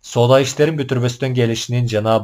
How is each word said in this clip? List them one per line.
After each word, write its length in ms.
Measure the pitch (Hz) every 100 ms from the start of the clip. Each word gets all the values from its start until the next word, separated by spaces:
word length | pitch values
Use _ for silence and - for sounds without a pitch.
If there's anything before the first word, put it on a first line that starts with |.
Соода 340 | - 151 123 135
иштерин 380 | 131 - 151 156
бүтүрбөстөн 560 | 127 127 123 120 135 127
келишинин 520 | 117 113 - 123 120
жана 240 | 107 110 113